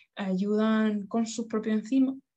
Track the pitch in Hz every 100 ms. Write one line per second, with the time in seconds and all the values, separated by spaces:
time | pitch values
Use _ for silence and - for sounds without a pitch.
0 | _ - 196 190 202 214 220 220 220 208
1 | 196 233 226 - 226 220 220 214 214 269
2 | 262 269 _